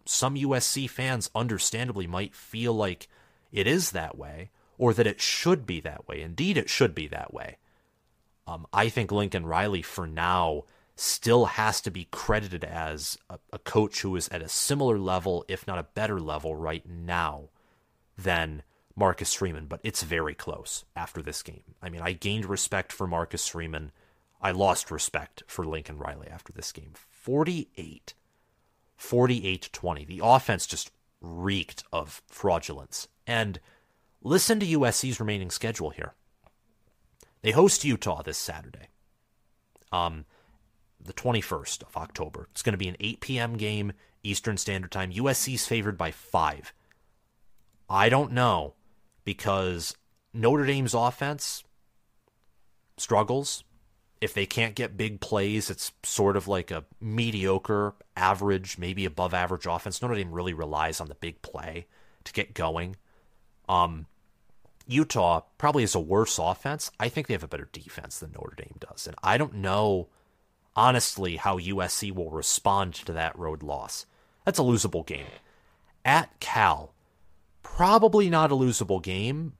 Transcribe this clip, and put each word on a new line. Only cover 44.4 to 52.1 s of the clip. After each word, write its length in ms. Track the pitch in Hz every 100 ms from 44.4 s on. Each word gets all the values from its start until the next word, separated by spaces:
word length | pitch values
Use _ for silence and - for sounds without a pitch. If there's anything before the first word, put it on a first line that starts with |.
| - 98
Standard 360 | - 95 92
Time. 180 | 98 92
U 160 | 90 135
S 100 | 127
C's 280 | 135 123 -
favored 320 | 117 104 95
by 140 | 82
five. 600 | - - 90 78 71 - - _ _ _ _ _ _ - - _ _ -
I 180 | 98 107
don't 240 | 135 147
know, 420 | 123 123 90 73 - _ _ _ _
because 720 | - 98 107 98 92 87 82 - _ _ _
Notre 320 | 113 113 147
Dame's 300 | 139 139 127
offense 720 | 117 120 - 139 147 - - - _ _ _ _